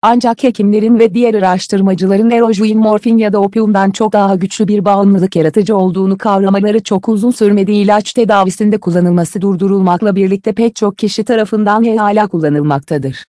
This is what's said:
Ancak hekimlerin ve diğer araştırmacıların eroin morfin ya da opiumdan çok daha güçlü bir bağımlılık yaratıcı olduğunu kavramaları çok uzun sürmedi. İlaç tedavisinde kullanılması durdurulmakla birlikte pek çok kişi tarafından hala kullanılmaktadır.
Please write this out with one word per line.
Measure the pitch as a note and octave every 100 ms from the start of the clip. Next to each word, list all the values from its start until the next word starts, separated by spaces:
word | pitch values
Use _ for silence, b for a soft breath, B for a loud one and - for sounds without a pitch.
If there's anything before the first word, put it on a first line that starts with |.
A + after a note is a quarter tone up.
Ancak | G#3+ A#3+ A#3+ A#3
hekimlerin | C4+ A3+ G3+ G#3 A3 A#3
ve | A3+
diğer | F#3 A#3+
araştırmacıların | G#3+ F#3 F#3 - G3 G3 F#3 F#3+ G3 A3+
eroin | A#3 A#3 G3+ G#3+ G#3+
morfin | A3 G#3+ A#3+ A3+
ya | G#3+
da | G3+
opiumdan | G3 G#3+ A3 G3+ G3
çok | F#3+ A3
daha | G#3 G3+
güçlü | A3+ F#3+ - G3
bir | G#3
bağımlılık | F#3+ G3+ G3+ G3 F#3 F3+
yaratıcı | D#3 F#3 G#3 G#3
olduğunu | F#3 F3+ F#3+ F#3+
kavramaları | A3 G3 G3 G3 G#3 G#3+
çok | G#3+ F#3+ F#3+
uzun | A3 A#3
sürmedi. | A#3+ G#3 G3+ F#3+
İlaç | G#3 G3+ G#3 G#3
tedavisinde | - A3 G3+ F#3+ F3+ G#3+ G#3
kullanılması | - F3 F3 F3 E3 G#3
durdurulmakla | G3 F#3 G3 G3 F#3+ F3 G#3+ G3
birlikte | G3 G3 A3
pek | G#3 A#3 -
çok | G#3 G3
kişi | G#3+ -
tarafından | G#3+ A3+ G#3+ A3 G#3 G#3 A#3 A3
hala | G#3 G#3 G#3
kullanılmaktadır. | F3+ D#3 D3 D3 C#3 C3+ D3+ C3+ B2+ -